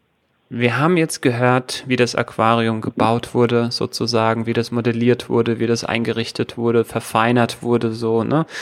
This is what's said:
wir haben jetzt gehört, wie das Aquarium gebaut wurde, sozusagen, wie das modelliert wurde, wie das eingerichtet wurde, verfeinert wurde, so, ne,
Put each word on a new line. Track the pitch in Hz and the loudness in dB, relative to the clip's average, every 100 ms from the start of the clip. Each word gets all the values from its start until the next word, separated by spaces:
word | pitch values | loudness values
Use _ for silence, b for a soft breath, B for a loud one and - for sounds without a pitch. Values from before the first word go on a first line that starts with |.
| _ _ _ _ _ | _ _ _ _ _
wir | 120 120 117 | -2 0 2
haben | 156 180 | 2 2
jetzt | 160 - | 0 0
gehört, | 139 117 127 127 127 - 131 | -2 2 2 2 -2 -8 -2
wie | 123 | 0
das | 120 - | 0 0
Aquarium | 117 - 110 117 113 110 | -4 0 2 2 0 -2
gebaut | 110 - 110 120 - | -4 0 0 0 -2
wurde, | 123 120 120 117 | 0 2 2 0
sozusagen, | - 107 - 113 117 113 113 113 | -4 -6 -4 -2 0 0 0 -2
wie | |
das | 117 117 | -2 -2
modelliert | 120 120 113 120 120 - | -2 -2 2 2 2 0
wurde, | 117 113 113 | 0 0 0
wie | 117 | 0
das | 117 | -2
eingerichtet | - 113 117 113 113 - 117 - | -2 -2 -2 -2 -4 -4 -6 -2
wurde, | 117 117 113 | 0 2 0
verfeinert | 113 - 113 113 123 117 - | -4 -2 2 4 4 2 0
wurde, | 120 120 113 | 0 0 0
so, | 113 113 113 | -2 0 0
ne, | 113 143 160 B | 2 0 0 B